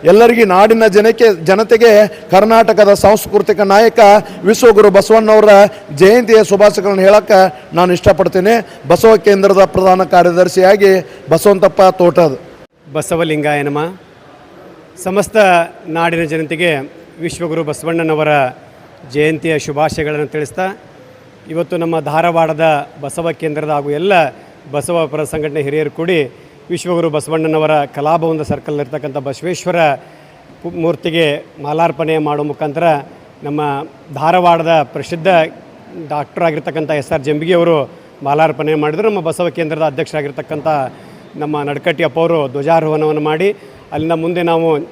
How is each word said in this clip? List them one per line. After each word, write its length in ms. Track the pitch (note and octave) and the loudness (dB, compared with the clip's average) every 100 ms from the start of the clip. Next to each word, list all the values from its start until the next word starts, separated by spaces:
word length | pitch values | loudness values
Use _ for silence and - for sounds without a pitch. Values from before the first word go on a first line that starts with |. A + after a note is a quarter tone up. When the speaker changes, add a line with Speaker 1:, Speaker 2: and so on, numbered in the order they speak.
Speaker 1:
ಎಲ್ಲರಿಗೂ, 420 | D3+ G3+ A#3 A#3 G#3+ | 4 4 4 4 2
ನಾಡಿನ 420 | F3+ G#3+ A3+ A3 | 4 4 4 4
ಜನಕ್ಕೆ, 580 | G3 G#3+ A3+ A#3 F3+ D#3+ | 4 2 2 2 2 0
ಜನತೆಗೆ 640 | F#3+ A3 A3+ A#3 G#3 G#3 - - | 0 2 4 6 6 2 -2 0
ಕರ್ನಾಟಕದ 640 | F#3 G#3+ A3+ A3+ A3 G3+ | 2 4 4 4 4 4
ಸಾಂಸ್ಕೃತಿಕ 680 | G3+ G3 G#3 - G3+ F#3+ F#3+ | 4 4 2 0 -2 0 0
ನಾಯಕ 400 | G3 G3 A3+ A3+ G#3 G#3 - F#3+ | 2 4 4 6 6 6 2 -6
ವಿಶ್ವಗುರು 460 | F3+ A#3 B3 G#3 G#3 | -2 4 6 6 6
ಬಸವಣ್ಣವರ 600 | F#3+ G3 A3 A3 G#3+ G#3+ G3 G#3 - - C#3+ | 4 4 2 4 4 8 6 6 0 -16 2
ಜಯಂತಿಯ 480 | F#3 A#3+ A3+ A3 | 4 4 4 4
ಶುಭಾಶಯಗಳನ್ನು 580 | G#3 G3 G#3 G#3 G3 F#3+ | 4 4 4 2 -2 2
ಹೇಳಕ್ಕೆ 580 | F#3+ G#3 G#3 G3+ F#3 - - | 4 4 4 2 2 -2 -8
ನಾನು 200 | D#3+ F3+ | -2 0
ಇಷ್ಟಪಡ್ತೀನಿ. 720 | F3 - E3+ F3+ F#3+ F#3+ A#3 - - C3+ | 2 2 2 0 0 0 0 -2 -16 -2
ಬಸವ 280 | E3+ A3+ A3 | 2 4 4
ಕೇಂದ್ರದ 500 | - G3 G3 F#3+ F#3+ | 4 2 2 4 2
ಪ್ರಧಾನ 380 | F#3 F#3 F#3 | 2 2 2
ಕಾರ್ಯದರ್ಶಿಯಾಗಿ 1040 | F3+ F#3 F3 F3 F3+ F#3 F#3 G3+ G3 F#3+ - - - | 2 2 2 2 0 4 4 4 4 2 -2 -18 -4
ಬಸವಂತಪ್ಪ 520 | D#3+ G#3 F#3+ F#3+ - | 0 2 4 2 4
ತೋಟದ. 580 | F#3 - F3 - E3 C3 - - - _ - | 2 4 2 4 0 -2 -14 -20 -20 _ -12
Speaker 2:
ಬಸವಲಿಂಗಾಯ 680 | D3 C#3+ E3+ E3 D3+ D3 D3 | -10 -6 -4 -2 -2 -2 -4
ನಮಃ. 380 | C#3+ C#3+ E3 F#3 - _ - - - - - - - - | -4 -6 -8 -10 -20 _ -20 -20 -20 -20 -20 -20 -20 -12
ಸಮಸ್ತ 340 | F#3+ G3 G3 A3 G3 F3 E3+ - F3 | -6 -4 -2 2 2 2 0 -10 -10
ನಾಡಿನ 360 | D#3+ E3+ E3 | -4 -4 -4
ಜನತೆಗೆ 680 | E3 D#3+ D#3 D#3 F3 D3 C#3 - - - | -4 -6 -6 -4 -2 -2 -8 -18 -20 -12
ವಿಶ್ವಗುರು 420 | E3 - E3+ D#3+ | -12 -8 -8 -6
ಬಸವಣ್ಣನವರ 640 | D3+ D3 D3+ E3 D#3+ D3+ D#3 D3 B2+ - - - - - C#3 | -6 -8 -6 -4 -4 -2 0 0 -2 -6 -20 -20 -20 -20 -8
ಜಯಂತಿಯ 460 | C3+ D3+ D#3 E3 D#3 | -2 -2 -2 -4 -4
ಶುಭಾಶಯಗಳನ್ನು 680 | - C#3+ D#3 - D3+ D3+ D3+ | -6 -4 -4 -4 -6 -6 -6
ತಿಳಿಸ್ತಾ, 500 | D#3 D3 - F#3 G3+ - - - - _ _ - | -8 -8 -8 -8 -8 -20 -20 -20 -20 _ _ -12
ಇವತ್ತು 280 | D#3+ E3 F3 | -8 -6 -6
ನಮ್ಮ 220 | E3 E3 | -4 -4
ಧಾರವಾಡದ 880 | C#3+ D#3 E3+ E3 D#3+ D3+ D#3+ D3 D3 - | -4 -2 0 0 -2 0 0 -2 -6 -14
ಬಸವ 280 | C#3+ D3+ E3+ D#3+ | -12 -8 -8 -6
ಕೇಂದ್ರದ 300 | D#3+ D3+ D3+ | -8 -6 -4
ಹಾಗೂ 200 | D3 C#3+ | -6 -4
ಎಲ್ಲ 380 | D3 F#3 F#3+ D3 - - - - | -6 0 0 0 -6 -20 -20 -10
ಬಸವ 360 | C#3+ C#3 E3+ D#3 | -8 -4 -4 -4
ಪರ 160 | D3+ | -6
ಸಂಘಟನೆ 380 | D3+ D#3 D3+ D3 | -8 -6 -6 -6
ಹಿರಿಯರು 300 | C#3 D3+ D3 | -6 -4 -6
ಕೂಡಿ 580 | - E3+ F3 C3 - - _ - | -6 -4 -2 -4 -10 -20 _ -12
ವಿಶ್ವಗುರು 400 | F3 F3 E3+ E3 | -10 -6 -4 -4
ಬಸವಣ್ಣನವರ 640 | D3+ C#3+ D#3+ D#3+ D#3 D#3 D3+ C#3+ | -6 -6 -6 -4 -2 0 -2 -2
ಕಲಾಭವನದ 560 | - D3 E3 D#3+ D#3+ | -6 -4 -2 -2 -6
ಸರ್ಕಲ್ನಲ್ಲಿರ್ತಕ್ಕಂಥ 760 | D3 C#3+ - D3 C#3 D3 C#3+ C#3 | -6 -6 -6 -8 -8 -10 -10 -10
ಬಸವೇಶ್ವರ 580 | C3+ C3 E3 F3 F3+ E3+ D#3 C3+ - - _ _ _ - | -10 -10 -10 -8 -6 -2 -2 -2 -10 -20 _ _ _ -16
ಪು-, 180 | F3 F3 | -14 -6
ಮೂರ್ತಿಗೆ 640 | E3 E3 F3+ E3 D#3 D3 - - | -4 -4 -4 -2 -2 -4 -10 -14
ಮಾಲಾರ್ಪಣೆ 540 | D3 D#3 E3+ D3 D#3+ D#3+ | -8 -2 -2 -2 -4 -2
ಮಾಡುವ 260 | D3+ D3 | -2 -4
ಮುಖಾಂತರ 400 | D3 C#3+ D#3 C#3+ E3+ D3 C#3 - - _ | -6 -6 -8 -2 -2 -2 -6 -20 -20 _
ನಮ್ಮ 180 | D3 D3 D3 C#3 D#3+ - - | -10 -6 -6 -6 -10 -20 -18
ಧಾರವಾಡದ 560 | C#3+ D#3 F3+ F3 E3 D#3+ E3 | -6 0 2 2 0 0 0
ಪ್ರಸಿದ್ಧ 440 | C#3+ D3+ C#3 E3+ E3 F3 D#3+ - - - - F3+ D3+ | -2 -8 -10 -6 0 0 0 -8 -20 -20 -20 -18 -10
ಡಾಕ್ಟರ್ 360 | D3 C#3 - | -8 -8 -4
ಆಗಿರ್ತಕ್ಕಂಥ 480 | E3+ D3+ C#3 D3+ D3+ | -4 -4 -8 -8 -6
ಎಸ್ 200 | D3+ C3 | -6 -6
ಆರ್ 100 | D#3+ | -6
ಜಂಬಿಗೆ 320 | C3+ D3 E3 | -4 -6 -2
ಅವರು 380 | F3 E3+ D#3 B2+ - - _ | 0 0 -2 -4 -12 -20 _
ಮಾಲಾರ್ಪಣೆ 520 | C#3 D3 D#3+ C#3+ D3+ D#3 | -6 0 0 -2 -4 -2
ಮಾಡಿದರು. 340 | D3+ D#3 A3 | -4 -4 -4
ನಮ್ಮ 100 | G3+ | -4
ಬಸವ 300 | E3 D#3+ F3 | -6 -6 -6
ಕೇಂದ್ರದ 320 | E3+ D#3+ D#3 | -4 -8 -4
ಅಧ್ಯಕ್ಷರಾಗಿರ್ತಕ್ಕಂಥ 840 | D#3 C#3 D#3 D#3 D3 C3+ D3+ D#3 D3 D3+ C3 - - - - - | -4 -4 -8 -8 -10 -12 -12 -8 -6 -4 -6 -12 -20 -20 -20 -12
ನಮ್ಮ 260 | D3+ D3+ | -8 -8
ನಡಕಟ್ಟಿ 420 | C#3+ C#3+ F3+ D#3 | -8 -6 -6 -4
ಅಪ್ಪ 160 | D#3+ C#3 | -4 -2
ಅವರು 280 | E3 E3+ C3+ | -2 -2 -4
ಧ್ವಜಾರೋಹಣವನ್ನು 760 | C#3 C#3 E3 D#3 D#3 D#3 D3+ | -6 0 0 0 -2 -2 -2
ಮಾಡಿ, 340 | D3 D#3 G3 G#3 - - - | -4 -2 -4 -6 -16 -20 -12
ಅಲ್ಲಿಂದ 200 | D3 D#3+ | -8 -4
ಮುಂದೆ 300 | E3 E3 F3+ | -4 -4 -4
ನಾವು 340 | E3+ E3 E3 D3+ - | -2 -2 0 -2 -6